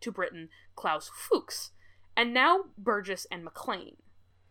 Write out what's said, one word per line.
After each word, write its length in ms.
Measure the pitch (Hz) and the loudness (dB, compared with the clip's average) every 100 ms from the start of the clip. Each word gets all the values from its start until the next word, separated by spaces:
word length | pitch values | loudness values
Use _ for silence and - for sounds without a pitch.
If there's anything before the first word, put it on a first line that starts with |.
to 100 | 240 | -10
Britain 380 | 196 180 170 165 - - | -4 -4 -6 -14 -18 -20
Klaus 360 | - 185 156 - | -6 -2 -2 -4
Fuchs, 580 | - - 392 - - - - - - - - | -14 0 0 0 -10 -10 -14 -20 -20 -2 2
and 160 | 240 | 2
now 280 | 240 285 370 370 - | 6 6 6 2 -4
Burgess 480 | 202 208 196 190 - | 0 0 -2 -6 -6
and 140 | 175 | -10
Maclean. 520 | 165 - - 190 - - - - - _ _ | -10 -10 -6 -6 -8 -18 -20 -20 -20 _ _